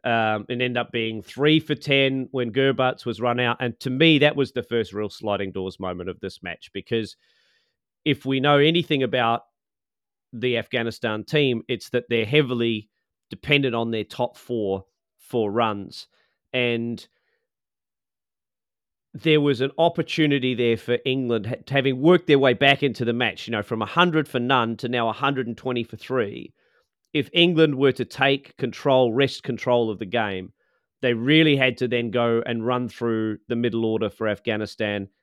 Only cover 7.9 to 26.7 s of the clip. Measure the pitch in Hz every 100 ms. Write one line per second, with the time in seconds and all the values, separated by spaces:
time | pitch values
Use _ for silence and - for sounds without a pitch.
7.9 | _ 151 139 131 135 143 143 151 170 -
8.9 | 147 127 127 117 117 _ _ _ _ _
9.9 | _ _ _ _ 117 127 117 107 123 117
10.9 | 110 117 107 107 156 139 117 - 120 -
11.9 | 123 - 117 107 147 135 123 117 110 -
12.9 | _ _ _ - - - 143 135 113 117
13.9 | 113 104 - 123 - - 120 101 95 92
14.9 | _ _ _ - 123 107 107 113 101 98
15.9 | - - _ _ _ _ 127 123 117 117
16.9 | 113 - _ _ _ _ _ _ _ _
17.9 | _ _ _ _ _ _ _ _ _ _
18.9 | _ _ - 160 151 143 123 135 - 165
19.9 | 165 - - 151 143 127 120 120 113 -
20.9 | 120 135 131 123 117 104 123 - 139 135
21.9 | 127 151 180 175 143 135 117 139 139 143
22.9 | - 117 120 117 95 - 113 104 113 104
23.9 | - 180 160 143 127 120 135 113 113 123
24.9 | 123 117 107 139 135 117 113 135 123 113
25.9 | 107 - 131 101 107 - _ _